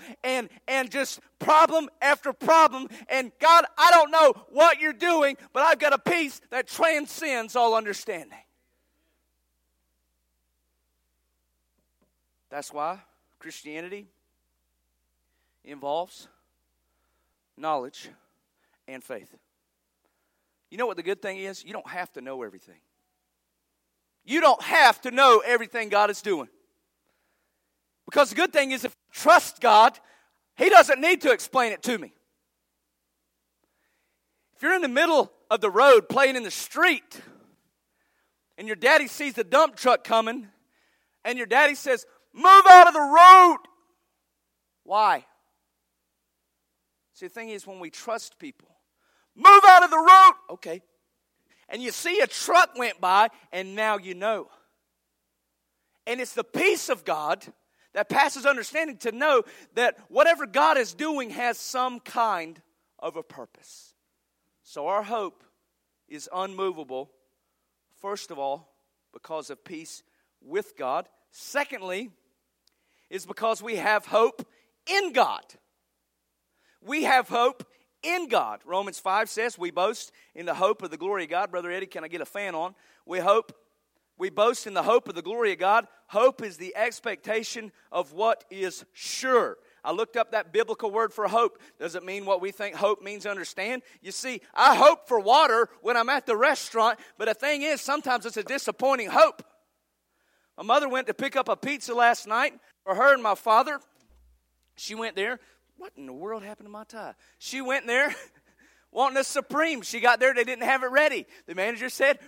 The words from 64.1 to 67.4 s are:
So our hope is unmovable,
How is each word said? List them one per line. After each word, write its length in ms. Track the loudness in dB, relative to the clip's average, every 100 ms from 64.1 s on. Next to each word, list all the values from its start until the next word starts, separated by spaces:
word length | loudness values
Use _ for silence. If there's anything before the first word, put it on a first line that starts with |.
| _ _ _ _ _
So 240 | _ -10 -6
our 160 | -6
hope 400 | -6 -8 -10 -14 _ _ _ _ _ _ _
is 220 | -20 -14
unmovable, 800 | -12 -10 -8 -10 -10 -14 -14 -14 _ _ _